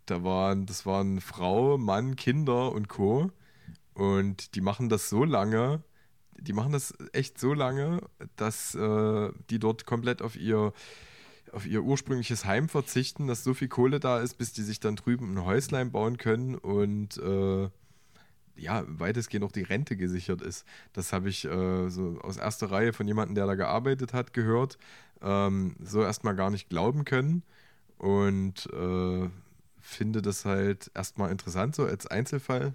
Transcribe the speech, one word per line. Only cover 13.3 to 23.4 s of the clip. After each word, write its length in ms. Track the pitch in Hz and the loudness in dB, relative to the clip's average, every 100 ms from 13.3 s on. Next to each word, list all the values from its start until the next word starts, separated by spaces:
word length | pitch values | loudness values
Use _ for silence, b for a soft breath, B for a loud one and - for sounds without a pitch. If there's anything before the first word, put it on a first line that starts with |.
| 120 | -2
so 100 | 131 | -2
viel 140 | 131 127 | 0 0
Kohle 320 | - 127 143 | 4 4 4
da 200 | 135 120 | 2 2
ist, 140 | 120 | 0
bis 180 | - 117 | -4 -8
die 100 | - | -4
sich 180 | 104 107 | -4 -2
dann 160 | 110 104 | -2 0
drüben 380 | - 120 113 | 0 0 0
ein 100 | 95 | -2
Häuslein 480 | 87 110 131 135 127 | 2 2 2 0 0
bauen 240 | 104 110 123 | 0 0 0
können 400 | 113 113 131 127 | 2 2 0 -4
und, 640 | - 101 101 104 101 - | 0 2 2 0 -2 -4
äh, 500 | 95 98 98 95 95 - b b b b b b _ - | 0 2 2 2 0 -6 b b b b b b _ -10
ja, 280 | 78 110 73 | -4 -2 -4
weitestgehend 580 | 80 87 117 113 104 | -4 -2 0 -2 -2
auch 80 | 101 | -2
die 100 | 101 | -4
Rente 340 | 90 101 151 95 | -2 -2 -2 -2
gesichert 440 | 90 90 95 87 | -2 -2 -2 -4
ist. 240 | - - B B B | -6 -10 B B B
Das 200 | - 90 | -8 -4
habe 160 | 95 98 | -2 -2
ich, 160 | 92 | -4
äh, 440 | 71 90 92 92 90 | -4 0 0 0 -2
so 300 | 90 90 85 | -2 -4 -6
aus 140 | - 95 | -8 -6
erster 340 | 107 - 104 | -6 -4 -2
Reihe 220 | 95 117 | 2 2
von 140 | - 104 | 0 0
jemandem, 260 | 107 104 | 0 0
der 120 | 104 | 0